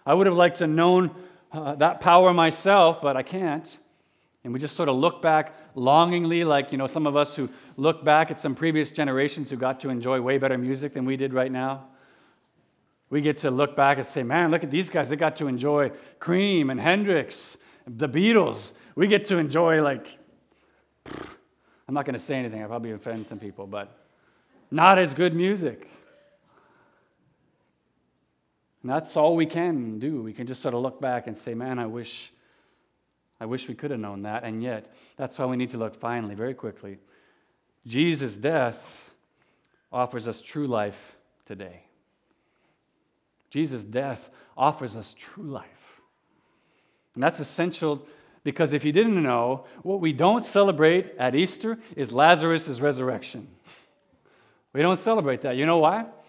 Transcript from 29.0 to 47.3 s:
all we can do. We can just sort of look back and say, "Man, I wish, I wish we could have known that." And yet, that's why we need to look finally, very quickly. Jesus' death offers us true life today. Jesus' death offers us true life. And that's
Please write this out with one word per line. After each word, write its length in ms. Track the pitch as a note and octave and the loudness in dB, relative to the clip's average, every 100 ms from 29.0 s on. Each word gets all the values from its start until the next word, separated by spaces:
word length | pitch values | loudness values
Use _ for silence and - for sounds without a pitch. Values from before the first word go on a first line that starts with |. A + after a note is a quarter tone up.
| D#3 D#3+ | -2 2
all 200 | D#3 E3 | 4 4
we 100 | D#3+ | 0
can 520 | E3 F3 D3 A2+ G#2+ | 0 -2 -2 -4 -6
do. 240 | C#3 C#3+ | -6 -6
We 100 | A2 | -8
can 140 | G#2+ B2 | -10 -10
just 140 | B2+ | -8
sort 140 | C#3+ | -4
of 60 | A#2+ | -2
look 200 | B2+ B2+ | -4 -4
back 260 | C3+ B2 A#2+ | -4 -4 -6
and 100 | G#2+ | -12
say, 180 | B2 | -10
"Man, 240 | A#2 C3 B2+ | -10 -8 -6
I 80 | A2+ | -8
wish, 460 | A#2+ A2+ - - _ _ _ _ _ _ _ _ _ _ _ | -10 -12 -16 -18 _ _ _ _ _ _ _ _ _ _ _
I 60 | A2+ | -8
wish 220 | B2+ - | -8 -8
we 60 | |
could 160 | A#2 D3 | -10 -8
have 100 | B2 | -8
known 220 | G#2 G2 | -8 -10
that." 220 | G#2 A2+ | -8 -8
And 180 | A#2 A2 | -8 -8
yet, 320 | B2 A2 - _ _ - | -8 -8 -12 _ _ -12
that's 220 | C3 - | -10 -6
why 60 | |
we 120 | B2+ B2 | -4 -4
need 120 | B2+ | -6
to 80 | B2 | -6
look 160 | A2 | -8
finally, 400 | - A#2 A#2+ G#2+ | -8 -8 -6 -8
very 200 | G2+ B2 | -8 -8
quickly. 440 | C3 A2+ G#2 G2+ G2 _ _ _ _ _ _ _ _ A#2+ | -8 -12 -14 -16 -18 _ _ _ _ _ _ _ _ -6
Jesus' 520 | B2 E3+ D3 C3 G2+ | 0 0 0 -6 -4
death 720 | C3+ D#3+ A#2+ A2+ - - - _ _ _ _ _ _ _ _ | -2 0 -2 -4 -16 -20 -20 _ _ _ _ _ _ _ _
offers 340 | B2 B2 B2 A2+ | -6 -4 -6 -10
us 140 | A2 | -10
true 260 | - D3+ C#3+ | -12 -8 -4
life 500 | A2+ G#2 G2+ - _ _ _ | -2 -4 -8 -20 _ _ _
today. 380 | - G2 F#2+ F2 _ _ _ _ _ _ _ _ _ _ _ _ _ _ _ _ _ | -20 -18 -18 -20 _ _ _ _ _ _ _ _ _ _ _ _ _ _ _ _ _
Jesus' 340 | C#3 D#3 B2 | -4 -4 -6
death 460 | G#2+ A#2+ C#3 A#2+ - _ _ - | -6 -6 -6 -8 -14 _ _ 0
offers 400 | C#3+ D3+ B2+ A2 | 0 0 -8 -12
us 180 | - - | -16 -20
true 280 | - - | -20 -16
life. 560 | D#3 B2+ - _ _ _ _ _ _ _ _ _ _ _ _ _ _ | -14 -14 -16 _ _ _ _ _ _ _ _ _ _ _ _ _ _
And 80 | B2 | -2
that's 180 | D3 | -2